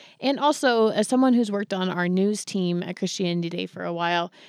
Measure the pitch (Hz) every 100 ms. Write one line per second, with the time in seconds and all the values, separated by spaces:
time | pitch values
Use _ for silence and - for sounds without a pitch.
0 | - - 254 277 285 294 254 233 220 -
1 | 214 254 262 240 220 202 - 190 185 180
2 | 175 180 196 208 - 196 180 175 185 180
3 | 185 - 180 175 170 175 180 185 180 170
4 | 170 175 175 -